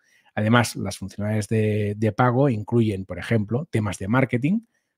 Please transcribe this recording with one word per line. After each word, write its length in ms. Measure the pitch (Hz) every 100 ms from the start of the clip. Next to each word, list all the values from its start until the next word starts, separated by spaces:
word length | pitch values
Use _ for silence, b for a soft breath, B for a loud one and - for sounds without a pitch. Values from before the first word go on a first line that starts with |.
| _ _ _
Además, 440 | - 107 120 117 143
las 200 | 98 -
funcionalidades 520 | 95 - 104 107 107
de, 440 | 110 107 104 104 104
de 140 | 107
pago 340 | - 123 120 143
incluyen, 580 | 107 104 120 110 95 92
por 140 | -
ejemplo, 480 | - 113 101 117 165
temas 280 | 113 104 95
de 80 | 98
marketing, 540 | 123 143 - 143 220 - _ _